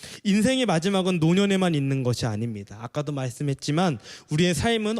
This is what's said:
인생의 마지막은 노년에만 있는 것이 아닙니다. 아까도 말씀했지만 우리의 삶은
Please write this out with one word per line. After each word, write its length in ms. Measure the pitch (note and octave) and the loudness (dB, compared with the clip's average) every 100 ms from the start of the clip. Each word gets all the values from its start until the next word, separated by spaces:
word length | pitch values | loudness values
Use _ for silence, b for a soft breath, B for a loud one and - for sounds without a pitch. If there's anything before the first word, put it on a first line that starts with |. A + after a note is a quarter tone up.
| B B | B B
인생의 420 | G#3 G3+ A3+ C4 A#3 | 0 4 4 2 2
마지막은 540 | D#3+ F3+ G3 F3+ F3+ | 2 2 0 0 2
노년에만 540 | D#3+ F#3 G3+ G3 F#3 | 4 4 4 2 2
있는 280 | D3+ C3+ C3+ | 2 0 0
것이 240 | B2 A#2+ A#2+ | 0 -2 -2
아닙니다. 500 | G#2 A#2 G#2 G2 G#2 | -4 -4 -6 -12 -14
아까도 300 | A#2 D3 D3 | -10 -8 -6
말씀했지만 880 | C#3+ C3 - D3 C3+ - D3+ F#3 B2 B B B | -4 -6 -4 -4 -4 -2 0 0 -2 B B B
우리의 240 | D3+ G3+ | 0 2
삶은 440 | - A#3 A3+ G#3+ A3+ | 2 0 0 0 -2